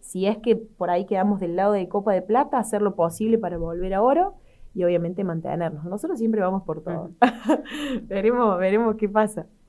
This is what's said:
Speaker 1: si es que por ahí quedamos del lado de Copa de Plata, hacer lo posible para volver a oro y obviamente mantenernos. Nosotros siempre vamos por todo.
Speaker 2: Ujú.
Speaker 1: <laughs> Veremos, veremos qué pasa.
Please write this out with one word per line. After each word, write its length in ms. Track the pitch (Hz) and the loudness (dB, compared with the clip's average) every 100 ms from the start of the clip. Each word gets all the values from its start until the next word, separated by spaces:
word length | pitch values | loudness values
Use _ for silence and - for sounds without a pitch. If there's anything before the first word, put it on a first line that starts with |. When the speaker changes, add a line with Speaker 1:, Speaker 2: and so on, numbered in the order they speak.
Speaker 1:
si 260 | - 185 190 | -10 -2 0
es 100 | 220 | 0
que 180 | 240 220 | 2 0
por 340 | - - 175 | 0 -6 0
ahí 140 | 175 | 0
quedamos 340 | 196 196 196 202 | 0 0 2 2
del 160 | 190 | -2
lado 180 | 170 196 | 0 2
de 140 | 208 185 | 2 0
Copa 240 | 208 202 | -2 0
de 100 | 190 | 0
Plata, 360 | 185 226 285 269 | 2 2 2 0
hacer 240 | 226 208 | -2 0
lo 140 | 202 196 | 0 2
posible 420 | 170 165 220 226 | 0 0 0 2
para 180 | 190 170 | 0 -4
volver 380 | 165 170 185 | -6 -4 -2
a 80 | 190 | 2
oro 320 | 233 285 381 381 - _ - | 4 4 2 -2 -20 _ -16
y 80 | - | -2
obviamente 400 | 175 175 170 180 | 2 2 0 -4
mantenernos. 600 | 196 165 160 160 165 151 | -4 -4 -4 -4 -4 -6
Nosotros 340 | 165 202 320 311 | -8 -8 -6 -2
siempre 220 | 226 214 | 0 2
vamos 240 | 185 190 | 0 -2
por 180 | - 156 | -4 -8
todo. 220 | - - | -6 -8
Speaker 2:
Ujú. 80 | 175 - | -8 2
Speaker 1:
<laughs> 880 | 247 - 214 311 - 302 294 254 - | 2 2 0 0 0 -8 -6 -6 -4
Veremos, 500 | 196 208 247 233 180 | 0 2 4 2 2
veremos 380 | 190 208 233 214 | 2 4 2 0
qué 120 | 208 | 0
pasa. 380 | 208 214 214 156 _ | 2 0 -2 -12 _